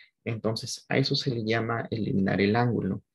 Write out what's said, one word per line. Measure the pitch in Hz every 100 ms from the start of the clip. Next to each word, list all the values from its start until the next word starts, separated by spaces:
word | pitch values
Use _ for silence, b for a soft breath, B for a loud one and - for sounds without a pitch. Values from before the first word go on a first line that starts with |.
| b _
Entonces, | 110 113 107 113 117 - -
a | -
eso | 135
se | 139 -
le | 117
llama | 107 113 110 117 -
eliminar | 110 101 95 95 98
el | 101 113
ángulo, | 123 107 98 104 -